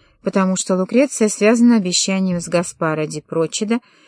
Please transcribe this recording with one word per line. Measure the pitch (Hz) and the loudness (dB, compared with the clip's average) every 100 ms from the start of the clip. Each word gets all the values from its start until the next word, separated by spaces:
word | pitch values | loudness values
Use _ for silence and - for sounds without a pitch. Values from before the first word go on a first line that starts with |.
| _ _ | _ _
потому | - 190 190 185 | -4 0 0 0
что | - 185 | -2 -2
Лукреция | 185 233 277 - 214 | 0 2 2 0 -2
связана | - 208 233 240 226 | 2 2 4 4 4
обещанием | 180 175 - 190 190 175 | 2 -2 -2 -2 -2 -4
с | 170 | -2
Гаспаро | 170 175 - 165 156 156 | -2 -2 -4 -2 -2 -4
ди | 151 | -8
Прочидо, | - 165 156 - 208 233 - _ | -6 -4 -4 -4 -4 -4 -6 _